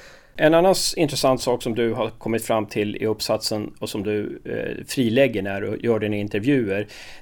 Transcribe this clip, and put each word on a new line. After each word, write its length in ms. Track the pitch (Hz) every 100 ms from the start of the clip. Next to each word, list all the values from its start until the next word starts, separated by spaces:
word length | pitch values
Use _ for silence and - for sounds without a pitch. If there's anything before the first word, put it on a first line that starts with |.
| - - _ -
En 180 | 151
annan 180 | 165 180
s-, 220 | 180 - -
intressant 440 | 156 147 139 127
sak 220 | - 120
som 120 | 131 113
du 180 | 117
har 160 | 113 110
kommit 360 | - - 113 -
fram 200 | 113 104
till 300 | - 104 101
i 100 | 110
uppsatsen 680 | 107 - 110 - 107 - -
och 100 | 104
som 140 | 107
du, 380 | 98 107 104 - -
eh, 400 | 113 - - -
frilägger 540 | - 117 117 139 107
när 200 | 98 98
du 180 | 101 107
gör 160 | 117 113
dina 160 | 104 104
intervjuer, 720 | 101 104 110 143 110 98 104 - - -